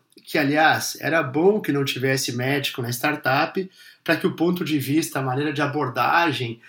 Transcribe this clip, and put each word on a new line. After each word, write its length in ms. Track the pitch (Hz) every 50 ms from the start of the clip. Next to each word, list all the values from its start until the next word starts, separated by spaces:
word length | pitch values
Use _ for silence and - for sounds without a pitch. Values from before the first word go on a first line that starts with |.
| _ _ _ - -
Que, 120 | - -
aliás, 640 | 165 143 139 147 156 160 151 139 120 - - - -
era 220 | - 139 160 165
bom 360 | 147 131 123 151 170 196 214 208
que 140 | 208 -
não 100 | 143 143
tivesse 540 | 139 139 - 135 123 135 135 131 - - 117
médico 460 | 123 123 131 139 147 139 - - -
na 80 | 120 120
startup 800 | 120 - - 151 147 147 - 127 131 139 160 160 - 190 180 185 _ - - - - _ -
para 100 | - 165
que 120 | 156 -
o 100 | 175 139
ponto 260 | - 160 180 180 180
de 160 | 175 143 156 143
vista, 420 | 127 127 143 160 160 - - 143
a 20 |
maneira 320 | 131 131 127 135 147 156 143
de 80 | 143
abordagem 960 | 147 135 135 151 143 123 - 123 120 139 151 170 170 165 131 117 123 113 117 - -